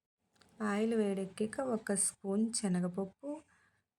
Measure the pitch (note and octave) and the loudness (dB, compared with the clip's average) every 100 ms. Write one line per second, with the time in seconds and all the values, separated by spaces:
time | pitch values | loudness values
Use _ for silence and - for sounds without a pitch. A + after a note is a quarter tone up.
0 | _ _ _ _ - - G#3 G3+ A3+ A3+ | _ _ _ _ -18 -6 -2 0 2 2
1 | G3+ G3 F#3+ - G#3+ - C4 A3 - G3 | 2 0 -4 -4 -4 -2 -2 -2 0 0
2 | - - G3 G3 A3+ A3+ G3+ F3+ F3+ F3+ | 0 -2 0 2 2 2 2 2 2 -2
3 | F#3+ - C#4 D4+ - _ _ _ _ | -6 -6 -10 -10 -12 _ _ _ _